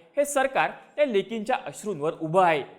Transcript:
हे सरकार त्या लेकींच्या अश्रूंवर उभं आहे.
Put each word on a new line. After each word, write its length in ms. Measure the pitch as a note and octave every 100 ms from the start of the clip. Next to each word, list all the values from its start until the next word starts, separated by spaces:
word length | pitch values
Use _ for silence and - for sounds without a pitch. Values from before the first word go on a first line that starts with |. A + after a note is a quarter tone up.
| - -
हे 80 |
सरकार 460 | C#4+ C4+ C4+ G#3+ E3 - - -
त्या 100 | D4
लेकींच्या 500 | G3 F#3+ A3+ G#3 B3+ -
अश्रूंवर 460 | C#3+ G#3 E3 D3+ E3
उभं 240 | D#3+ F#3
आहे. 180 | F3+ D#3 A#2+